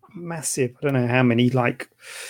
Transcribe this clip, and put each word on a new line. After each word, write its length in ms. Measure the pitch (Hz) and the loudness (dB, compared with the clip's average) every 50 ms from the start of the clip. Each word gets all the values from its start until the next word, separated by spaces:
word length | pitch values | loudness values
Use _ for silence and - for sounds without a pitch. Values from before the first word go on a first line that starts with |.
| - - - | -20 -20 -16
massive. 640 | 185 175 165 170 160 - - - 151 131 120 - | -14 -12 -10 -10 -8 -6 -6 -2 -2 -2 -2 -2
I 80 | _ - | _ -2
don't 80 | 143 139 | 0 0
know 140 | 127 123 | 0 2
how 160 | 120 123 127 127 | 2 4 4 4
many, 260 | 123 117 117 123 123 | 4 4 4 4 4
like 400 | 123 127 120 120 120 - - - _ _ - - - - - - | 2 2 0 0 -2 -4 -8 -18 _ _ -20 -18 -16 -16 -14 -14